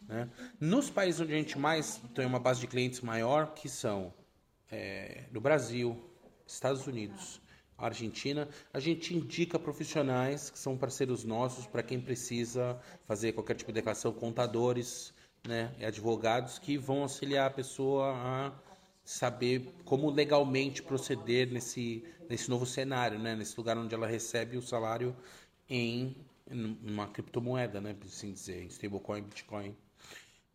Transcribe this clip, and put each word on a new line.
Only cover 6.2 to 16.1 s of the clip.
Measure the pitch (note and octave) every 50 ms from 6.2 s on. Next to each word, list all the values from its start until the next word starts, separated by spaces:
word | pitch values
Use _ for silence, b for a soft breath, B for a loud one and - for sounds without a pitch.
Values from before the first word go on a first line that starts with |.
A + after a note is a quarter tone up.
| - - - _ _
Estados | - - - - B2+ C#3 C3 - C#3+
Unidos, | B2 A2+ G#2 G2+ G2+ G2 - - - - b b b b b b _ -
Argentina, | A#2+ A#2 A2+ A#2+ A#2 G#2+ - - - C#3 C#3+ D3 C#3+ D3 B B B B -
a | C#3
gente | C3+ E3 E3 E3 - - F3
indica | E3 C#3 - - E3 E3+ E3+ - D#3+
profissionais | - D3+ C#3+ - D#3 - - D#3 C#3 C3+ B2+ B2+ B2+ C3+ C#3+ D3 - -
que | - -
são | - C#3 C3
parceiros | C3 C3+ B2 - - C#3 B2+ B2 A2 A2+
nossos | A2+ A2+ A#2 B2+ B2+ B2+ C3 A#2
pra | - - A#2+
quem | A2+ - B2+ B2
precisa | B2+ C3 B2+ A#2+ - - B2 A#2 A#2 A2+ A#2+ B2+ B2 B2 B2 B2 B B B B -
fazer | - G#2+ G#2 A2+ A2+
qualquer | A2 A2 G#2 - A#2
tipo | - - -
de | G#2+
declaração, | A2 A#2+ A2 G#2 - - C#3
contadores, | G#2 - A#2+ A#2 A#2 B2 B2 A#2 A#2 A#2 A#2+ B2 B2 B2 A#2 - - - - - b b b b b _ -
né, | A#2 A#2 A#2 A2+ A#2+ C3 A#2
e | G#2+
advogados | A2 G#2+ G#2+ G#2 A#2